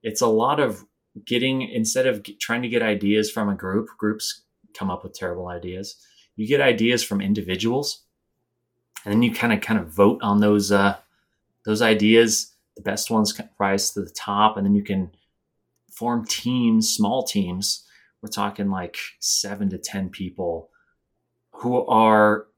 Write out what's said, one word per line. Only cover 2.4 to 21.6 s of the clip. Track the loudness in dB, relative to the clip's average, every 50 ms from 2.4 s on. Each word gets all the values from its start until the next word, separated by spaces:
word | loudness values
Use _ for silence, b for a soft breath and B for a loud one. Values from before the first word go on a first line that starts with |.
| -6 -4 -4 -4 -4
to |
get | -2 -2 0
ideas | 0 0 -2 0 0 2 2 2 0 0
from | -2 -4 -2
a | -2 -2
group, | -4 -6 -2 -2 -2 -2 -4 -8
groups | _ -4 -4 -4 -4 -6 -10 -10 -12 _ _ _ _ _ _ _
come | -8 -6 -6
up | -6 -8 -10
with | -16 -14
terrible | -10 -8 -8 -8 -8 -8
ideas. | -10 -12 -10 -10 -10 -10 -10 -12 -14 -16 b b b b b b b b
You | -8 -2 0
get | 2 4
ideas | 4 4 4 4 2 2 2 0
from | -2 -2 -4 -4
individuals, | 0 0 -2 -2 -2 -4 -6 -2 -2 -2 -2 -2 -4 -6 -8 -10 _ _ _ _ _ _ _ _ _ _ _ _ _ _ _ _ _ _ _ -14 -6
and | 0 2
then | 2 2
you | 2
kinda, | 0 -2 0 0 0
kinda | 0 0 -2 -2 -2 -2
vote | -4 2 4 4 4 4 2
on | 0 2 2 4
those, | 6 6 4 4 4 4
uh, | 4 4 4 4 2 -2 _ _ _ _ _ _ _ _ _ _ _ _ _
those | -4 0 2
ideas. | 4 4 4 4 6 6 8 8 6 6 2 -2 -6 -8 _ _ _ _ _
The | -10
best | -8 -6 -6 -6 -4 0
ones | 0 2 2 0 -2
c-, | -8 -12 -16 _
rise | _ 0 0 0 0 -2 -4
to | -4 -6
the | -8 -8
top, | _ -12 -8 -4 0 2 2 2 2
and | 2 2
then | 2 2
you | 2 2
can | 0 -4 -4 -4 -6 _ _ _ _ _ _ _ _ _ _ _ _ _ _ _ _
form | -14 -6 -4 -4 -2 -4 -4
teams, | -4 -8 -4 -4 -2 0 2 2 4 4 4 2 2
small | 0 0 0 0 0 -2
teams. | -2 -2 -2 -2 -2 -2 -4 -6 -4 -4 -6 -6 b b b b b b b _
We're | -14 -10
talking, | -6 -4 -4 -4 -4 -4 -4 -2
like, | -2 -4 -6 -8 -10 -12 -14 -14 _ _
seven | -6 -4 -2 -2 -4 -6 -6 -4 -4 -4
to | -4
ten | -6 -10 -8 -8 -6 -8 -8
people | -8 -10 -10 -10 -8 -6 -6 -4 -4 -6 -10 _ _ _ _ _ _ _ _ _ _ _ _ _ _ _ _ _
who | _ -8